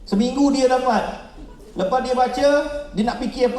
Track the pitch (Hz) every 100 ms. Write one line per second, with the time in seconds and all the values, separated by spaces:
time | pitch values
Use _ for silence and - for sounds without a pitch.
0 | - 196 247 269 285 269 254 254 254 214
1 | - - - - - - - - 185 254
2 | 240 254 247 277 285 285 302 - - 180
3 | 233 - 247 254 247